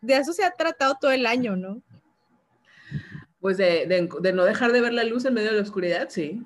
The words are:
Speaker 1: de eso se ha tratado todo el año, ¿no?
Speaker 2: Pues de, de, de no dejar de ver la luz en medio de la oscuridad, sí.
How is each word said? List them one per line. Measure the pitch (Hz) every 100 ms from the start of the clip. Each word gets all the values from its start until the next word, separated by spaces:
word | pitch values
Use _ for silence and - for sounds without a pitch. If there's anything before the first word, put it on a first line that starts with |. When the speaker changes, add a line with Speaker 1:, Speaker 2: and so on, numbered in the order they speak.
Speaker 1:
de | 226 269
eso | 277
se | 339
ha | 359
tratado | 359 320 320 269 285
todo | 285
el | 262 240
año, | 247 240 185
¿no? | 185 226 - - _ _ _ _ _ _ _ - - - - - - _
Speaker 2:
Pues | 190 185
de, | 185 170 160
de, | 180 170 143
de | 185
no | 185
dejar | 180 214 240
de | 240
ver | 240
la | 240
luz | 226 247
en | 254
medio | 233 214
de | 214
la |
oscuridad, | 202 190 175 170 -
sí. | - 151 214